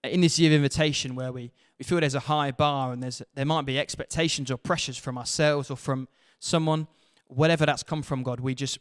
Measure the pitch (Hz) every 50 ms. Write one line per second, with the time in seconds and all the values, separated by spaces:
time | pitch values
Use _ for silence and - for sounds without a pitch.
0 | - 131 143 180 175 165 - 160 165 156 151 151 143 135 - 156 156 151 143 -
1 | - 131 127 131 127 127 127 127 120 123 _ _ _ _ _ _ 135 - 180 170
2 | 160 143 131 143 - 139 151 151 143 139 127 - 151 147 143 139 131 127 123 123
3 | 127 127 120 - - _ _ 135 135 147 160 156 143 135 131 139 143 - - -
4 | 143 _ - 160 165 160 - - 139 127 131 123 _ - 180 156 - - 127 -
5 | - 139 127 127 117 - - - 156 151 147 147 135 - 139 123 - - 135 131
6 | 131 - _ _ _ _ _ _ - - - 165 160 156 156 156 156 - _ _
7 | _ _ _ _ _ _ 131 127 156 160 170 151 156 147 139 - - - 165 156
8 | - - 143 131 127 127 123 120 123 135 131 123 139 131 - -